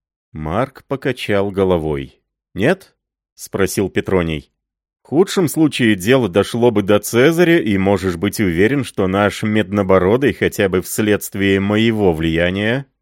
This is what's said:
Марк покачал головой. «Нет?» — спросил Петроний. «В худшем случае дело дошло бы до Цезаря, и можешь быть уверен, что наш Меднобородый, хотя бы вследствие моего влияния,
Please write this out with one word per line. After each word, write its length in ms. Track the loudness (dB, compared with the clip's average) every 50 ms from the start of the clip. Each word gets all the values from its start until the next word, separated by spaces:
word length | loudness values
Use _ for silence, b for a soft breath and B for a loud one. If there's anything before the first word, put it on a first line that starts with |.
| _ _ _ _ _ _
Марк 520 | -14 -10 -8 -4 -4 -4 -4 -4 -8 -14 -12 -10
покачал 640 | -8 -6 -4 -4 -6 -4 -4 -2 -2 0 -2 -2
головой. 720 | -2 0 2 2 2 0 0 -2 -4 -6 -8 -10 -16 _ _ _ _ _ _ _ -6
«Нет?» — 420 | -2 0 0 0 -2 -6 _ _ _ _ _ _ _ _ _ _
спросил 560 | -20 -14 -8 -4 -2 -2 0 0 -2 -4 -2
Петроний. 600 | -2 -4 -2 0 0 0 0 -2 -4 -6 -10 _ _ _ _ _ _ _ _ _ _ _
«В 60 | _ -2
худшем 400 | 0 0 0 2 0 -2 -2 0
случае 460 | 0 0 0 0 0 0 0 2 0
дело 360 | 2 2 2 2 2 2 2
дошло 400 | 0 0 0 0 0 0 2 2
бы 120 | 2 2
до 180 | 2 2 2 0
Цезаря, 580 | 0 0 2 4 4 4 4 2 2 4 2 2
и 180 | 2 0 0
можешь 400 | 0 2 2 0 0 0 -4 -4
быть 240 | -2 -4 -4 -2 -2
уверен, 420 | -2 0 2 2 2 2 0 -2
что 260 | -6 -6 -4 -4 -2 0
наш 340 | 0 0 0 0 0 -2
Меднобородый, 920 | -4 -2 -2 -2 -2 0 -2 -2 2 4 4 4 4 2 2 2 2 0
хотя 380 | 0 0 -2 -2 0 0 0 0
бы 100 | 0 -2
вследствие 800 | -4 -4 -4 -2 0 0 0 0 -2 -6 -6 -2 0 2 2 2
моего 540 | 0 0 0 0 2 0 0 2 2 2 2
влияния, 720 | 2 0 -2 0 0 0 -2 -2 -2 -2 -2 -2 -4 -6 -10 _ _